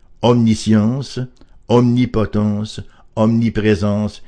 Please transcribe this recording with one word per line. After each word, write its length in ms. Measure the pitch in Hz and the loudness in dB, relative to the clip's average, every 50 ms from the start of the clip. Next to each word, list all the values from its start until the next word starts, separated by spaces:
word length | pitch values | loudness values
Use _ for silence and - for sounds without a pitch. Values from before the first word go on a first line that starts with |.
| - _ - - | -20 _ -14 -2
omniscience, 960 | - 117 123 123 117 113 110 107 - 107 110 110 104 110 123 139 131 - - 127 127 127 - _ - _ - - - _ | 0 2 2 4 4 2 2 0 2 2 2 2 2 0 -2 -4 -8 -8 -8 -10 -10 -10 -12 _ -20 _ -20 -20 -4 _
omnipotence, 1120 | 117 120 123 120 120 123 127 120 - 113 104 98 - 110 104 107 104 104 107 107 - - - - - - - - _ | 2 2 4 2 2 2 0 0 0 -2 -4 -2 -2 -2 -2 0 -2 -4 -6 -10 -12 -16 -18 -18 -20 -20 -20 -12 _
omniprésence 1080 | - 110 110 113 117 117 113 110 113 104 107 107 - 104 104 101 104 107 104 - - - | 0 0 2 2 2 0 0 -2 0 0 0 0 2 0 -2 -2 -2 -4 -6 -8 -12 -20